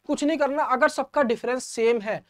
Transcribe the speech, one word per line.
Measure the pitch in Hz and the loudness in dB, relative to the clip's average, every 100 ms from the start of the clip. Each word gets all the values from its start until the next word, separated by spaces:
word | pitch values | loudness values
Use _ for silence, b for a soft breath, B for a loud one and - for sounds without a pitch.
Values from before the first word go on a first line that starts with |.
| - | -4
कुछ | 285 | -2
नहीं | 294 311 | 0 0
करना, | 277 285 | 0 0
अगर | 247 254 294 | 0 2 2
सबका | 302 269 294 | 2 -2 0
डिफरेंस | 247 233 240 254 | 0 0 -2 -4
सेम | - - 226 233 | -6 0 2 2
है, | 208 180 | -2 -8